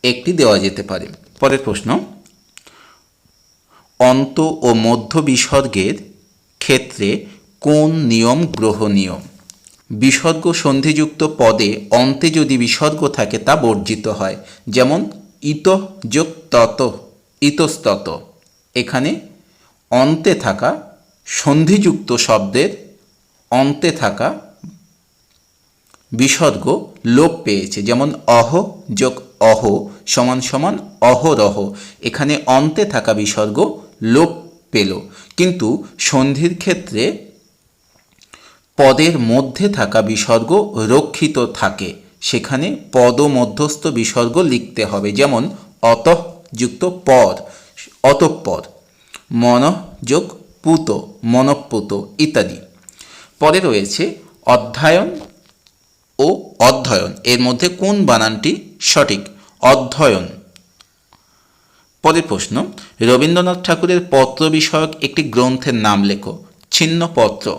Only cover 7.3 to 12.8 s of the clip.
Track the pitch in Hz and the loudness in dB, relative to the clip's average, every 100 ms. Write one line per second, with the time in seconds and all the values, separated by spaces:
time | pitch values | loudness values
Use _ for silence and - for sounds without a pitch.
7.3 | - _ _ 147 151 156 160 135 113 113 | -20 _ _ 0 2 2 2 0 2 2
8.3 | 135 165 - 110 101 104 101 92 80 - | 2 -2 0 -2 0 0 0 0 -6 -14
9.3 | _ _ - _ _ _ 110 131 - 165 | _ _ -20 _ _ _ 0 0 2 -2
10.3 | 160 165 165 147 135 147 147 151 - 151 | -2 -2 -2 0 0 0 0 -2 -2 -4
11.3 | 156 117 110 104 110 - 120 127 135 170 | 2 2 4 0 -2 0 2 2 2 0
12.3 | 160 139 131 120 - | 2 2 0 0 0